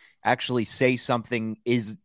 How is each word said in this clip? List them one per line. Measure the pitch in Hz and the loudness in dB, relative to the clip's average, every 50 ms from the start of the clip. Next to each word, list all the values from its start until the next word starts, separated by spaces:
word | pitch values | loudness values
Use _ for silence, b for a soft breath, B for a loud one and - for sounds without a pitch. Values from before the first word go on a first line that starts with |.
| b b b b b | b b b b b
actually | 107 123 127 - - 123 123 107 | 0 2 2 0 -2 0 0 -2
say | - - - 131 127 127 120 | -2 0 2 2 2 2 2
something | - - 127 120 104 - 123 113 110 110 110 - - | 0 0 -2 -2 -2 -2 -4 -4 -2 -4 -6 -6 -2
is, | 120 123 123 110 104 110 - _ | 0 2 2 0 -2 -8 -12 _